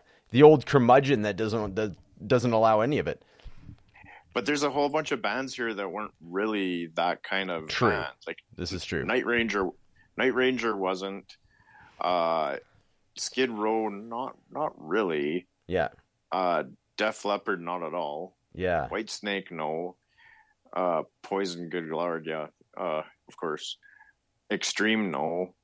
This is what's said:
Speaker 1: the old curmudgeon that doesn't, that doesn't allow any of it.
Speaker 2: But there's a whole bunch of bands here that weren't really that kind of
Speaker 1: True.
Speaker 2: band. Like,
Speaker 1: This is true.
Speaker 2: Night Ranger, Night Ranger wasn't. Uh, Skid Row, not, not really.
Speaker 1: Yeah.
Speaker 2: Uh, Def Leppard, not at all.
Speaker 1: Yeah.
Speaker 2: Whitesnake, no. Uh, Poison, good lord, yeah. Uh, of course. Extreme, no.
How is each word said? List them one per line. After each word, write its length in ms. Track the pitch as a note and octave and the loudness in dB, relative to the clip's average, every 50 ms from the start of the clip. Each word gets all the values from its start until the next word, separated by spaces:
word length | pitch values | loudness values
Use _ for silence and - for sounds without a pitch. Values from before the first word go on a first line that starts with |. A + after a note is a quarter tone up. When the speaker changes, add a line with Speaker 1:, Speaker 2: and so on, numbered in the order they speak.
| - _ _ _ _ _ | -4 _ _ _ _ _
Speaker 1:
the 120 | A2+ B2 | 8 10
old 220 | D3 D3+ D#3 C3+ - | 12 12 10 10 4
curmudgeon 560 | - - C3+ A#2+ A#2+ B2+ C#3+ C#3 C3+ C#3+ A2 | 4 4 6 8 8 8 8 6 4 2 2
that 140 | G#2 G#2 G2+ | 2 0 0
doesn't, 380 | E2+ A2 G#2+ G#2+ A2+ G#2+ G2+ F#2 | 0 -2 0 0 -2 -4 -4 -4
that 180 | A2+ A2 G#2 E2 - _ _ _ - - | -4 -4 -4 -6 -12 _ _ _ -16 0
doesn't 260 | G#2 C3 B2 A2+ B2 | 2 2 4 4 4
allow 280 | A2+ A2 A2+ A2 A2 G#2+ | 4 6 6 6 6 6
any 180 | A2 C3+ D3+ G#2+ | 4 2 2 0
of 80 | D#2 | 0
it. 160 | D2+ C#2+ - - _ _ - - - - - - - - - _ _ _ - - - - - _ _ | -2 -4 -6 -10 _ _ -20 -20 -18 -18 -18 -18 -20 -20 -20 _ _ _ -20 -20 -20 -20 -20 _ _
Speaker 2:
But 140 | - A#2+ G#2 | -6 -4 0
there's 160 | - D3 C#3 | 0 0 2
a 80 | D3 C#3+ | 2 0
whole 180 | C3 C#3+ C#3+ C#3 | 2 2 2 2
bunch 240 | C#3+ D#3 D#3 - | 2 0 0 0
of 80 | D3 A#2 | -4 -2
bands 320 | - G2+ G#2+ B2+ C3+ C3 - | -2 -2 -2 -2 -4 -6 -6
here 200 | - A#2+ A#2 G#2+ | -4 -4 -4 -2
that 140 | G2 G2+ F#2 | -4 -6 -4
weren't 260 | E2+ G#2 G#2+ - - _ | -6 -6 -8 -10 -12 _
really 680 | D#2+ E2+ F2 F#2+ G#2+ A2 G#2+ G2+ F#2+ F#2 F2+ E2+ E2+ D#2+ D#2+ | -16 -6 -2 0 0 0 0 0 0 -2 -2 -4 -6 -4 -2
that 260 | E2+ E2+ F2 E2+ - | -2 0 0 -2 -4
kind 280 | - - G2 F#2+ F#2+ F#2 | -6 -6 -4 -4 -2 -4
of 180 | F2 E2 D#2 F2 | -4 -6 -6 -6
Speaker 1:
True. 220 | - - B2+ A2 | -2 2 2 2
Speaker 2:
band. 240 | G#2 G2 E2 C#2 - _ - | 2 0 -4 -8 -10 _ -12
Like, 120 | E2+ E2+ - _ _ - | -12 -12 -12 _ _ -10
Speaker 1:
This 160 | - F2 E2+ | -10 -8 -6
is 120 | F#2 F2 - | -6 -8 -6
true. 200 | - F#2 D#2 - | -4 -4 -4 -2
Speaker 2:
Night 220 | - A#2 B2+ - | 0 0 0 0
Ranger, 420 | A2+ A#2+ A#2 A#2 A2 G2 G2+ F#2+ F2 - - _ _ _ _ _ _ _ | 0 0 0 0 0 0 0 -2 -2 -4 -10 _ _ _ _ _ _ _
Night 180 | - A#2 C3 A2 | -2 0 0 2
Ranger 420 | B2+ B2+ C3 C3 A#2+ A2+ A2+ G#2+ | 2 2 2 0 0 -2 -2 -2
wasn't. 600 | G2 F#2+ F#2 F#2+ F#2 F#2+ G2 G2 G2+ - - - _ _ _ _ _ _ _ - - - - - - | 0 -2 -2 -2 -2 -6 -8 -10 -12 -14 -18 -20 _ _ _ _ _ _ _ -20 -20 -20 -20 -10 -4
Uh, 560 | - F2 F2+ F2 E2 E2 E2 D#2+ D2+ C#2+ C#2 - - _ _ - _ _ _ _ _ _ _ | -2 0 2 2 2 2 2 2 0 -2 -4 -6 -10 _ _ -20 _ _ _ _ _ _ _
Skid 340 | - - - - B2+ C3 A#2+ | -8 -8 -6 0 0 0 0
Row, 380 | A2+ G#2 G#2+ A2 A2+ A2+ A2 G#2+ | 0 -2 0 0 2 2 0 -2
not, 480 | G2+ G2 A2 A#2 A#2 A#2+ C3+ - - - _ _ | -4 -8 -10 -10 -8 -8 -8 -8 -10 -14 _ _
not 220 | - C#3 D#3 - - | -8 -6 -6 -6 -6
really. 680 | - - D2+ F2+ A2 G#2 F2 D#2 D2 C#2+ D2 E2 F2+ - _ _ _ _ - | -10 -6 -2 0 0 2 2 0 0 0 -2 -2 -4 -6 _ _ _ _ -4
Speaker 1:
Yeah. 200 | F2+ F2+ D2 - - - _ _ _ _ _ _ | -2 0 0 -2 -4 -12 _ _ _ _ _ _
Speaker 2:
Uh, 320 | - F#2 F#2 F2+ E2+ D#2 C#2 C2 - _ _ _ _ | -2 0 0 2 0 0 -2 -4 -12 _ _ _ _
Def 280 | - G#2+ G#2+ G#2+ - - | -2 -2 -2 -2 -2 -2
Leppard, 360 | G#2 G2+ G2 - A2 G2 F2 | -2 -2 -2 -2 -4 -4 -4
not 200 | E2+ F2 F2+ F2+ E2 | -4 -6 -6 -6 -6
at 100 | D#2 D#2 | -6 -4
all. 420 | F2 D#2+ D2 D2 D#2 F2+ F#2+ _ _ _ _ - | -4 -6 -6 -8 -10 -12 -14 _ _ _ _ -8
Speaker 1:
Yeah. 340 | - F#2 F2+ F2 D#2+ C2 A#1+ | -4 -2 0 0 0 0 -2
Speaker 2:
Whitesnake, 600 | - G#2 A2+ - - - - G#2 G2+ G2 F#2+ - | -4 -6 -6 -6 -10 -8 -6 -4 -4 -4 -6 -8
no. 440 | F2 D#2+ D#2 D2+ D#2 E2 F2 F2+ F#2 _ _ _ _ _ - - - - _ _ _ _ _ - | -8 -6 -6 -4 -4 -4 -6 -8 -10 _ _ _ _ _ -20 -20 -20 -20 _ _ _ _ _ -8
Uh, 300 | - F2+ F#2 F2 E2+ D#2 C#2+ - _ _ | -4 -2 0 0 0 0 -2 -6 _ _
Poison, 460 | - - G2 G2 G2+ F#2 E2+ E2+ F2 D#2+ | -8 -4 -2 -2 -2 -4 -4 -8 -8 -6
good 180 | F2 F2 E2 | -6 -6 -4
lord, 400 | D#2 D#2+ D#2 F2 F2 E2+ D#2+ D#2 | -4 -4 -2 -2 -2 -2 -4 -6
yeah. 200 | D#2+ D#2+ D#2 D2+ - - _ _ _ _ | -6 -6 -6 -8 -10 -12 _ _ _ _
Uh, 260 | F#2+ F#2 F2 D#2 D#2 D#2 - - _ _ - | -6 -4 -2 -2 -4 -6 -8 -18 _ _ -20
of 80 | - | -12
course. 420 | - F#2 D#2+ D2+ D2+ - - - - _ - - - - - _ _ _ _ _ _ _ _ | -8 -6 -6 -4 -6 -8 -10 -12 -14 _ -20 -20 -20 -20 -20 _ _ _ _ _ _ _ _
Extreme, 600 | - - - - - - G#2 A2 A2 A2 G#2 F#2 | -4 -4 -2 -4 -2 0 2 2 2 2 0 0
no. 420 | D2 C#2 D2+ E2 E2+ F2+ F#2 - - _ | -2 -2 -2 -2 -2 -4 -4 -6 -8 _